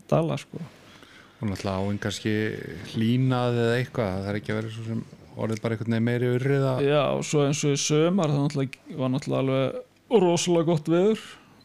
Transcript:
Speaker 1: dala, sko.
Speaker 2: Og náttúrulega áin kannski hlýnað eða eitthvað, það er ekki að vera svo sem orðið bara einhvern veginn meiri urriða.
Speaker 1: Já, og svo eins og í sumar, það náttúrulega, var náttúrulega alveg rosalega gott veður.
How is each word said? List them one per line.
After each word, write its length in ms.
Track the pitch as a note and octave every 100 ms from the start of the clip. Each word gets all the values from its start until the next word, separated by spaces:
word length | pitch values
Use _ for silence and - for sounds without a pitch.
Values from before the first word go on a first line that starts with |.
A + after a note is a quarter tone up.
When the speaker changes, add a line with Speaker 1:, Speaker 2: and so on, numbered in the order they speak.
| -
Speaker 1:
dala, 320 | C#3+ E3 C#3
sko. 240 | - - E3 - - - - - -
Speaker 2:
Og 100 | -
náttúrulega 380 | G#2+ F#2 G#2 F#2+
áin 180 | G2 G2+
kannski 320 | G#2+ - A2 G#2+ G#2+ - - - -
hlýnað 720 | A2+ A2+ B2 C3 B2 B2 A#2+
eða 180 | A#2 A#2+
eitthvað, 380 | A#2+ - G2+
það 160 | F#2+ G2
er 60 | G#2
ekki 140 | G#2
að 40 | G#2+
vera 120 | A2
svo 120 | A2+ A2+
sem 180 | A2+ - - -
orðið 260 | - A2 A2
bara 140 | A2+ A2
einhvern 180 | A2+
veginn 140 | A2+ A#2
meiri 240 | B2 B2
urriða. 400 | B2 C3+ C#3 C3+ C3
Speaker 1:
Já, 220 | C#3+ D3 -
og 160 | C3+
svo 220 | - D3+
eins 160 | C#3 C#3
og 140 | D3 C#3
í 60 |
sumar, 500 | - D3+ E3 F#3+ D3+
það 100 | C#3+
náttúrulega, 540 | C#3+ D3 C3+ - - D#3+
var 160 | C3
náttúrulega 300 | C3 C3+ C3
alveg 800 | C3+ C3+ C3 - - _ - A#3
rosalega 460 | F3+ E3+ F3+ E3+ D#3+
gott 180 | D#3 D#3+
veður. 360 | E3+ G3+ G#3+ - - - -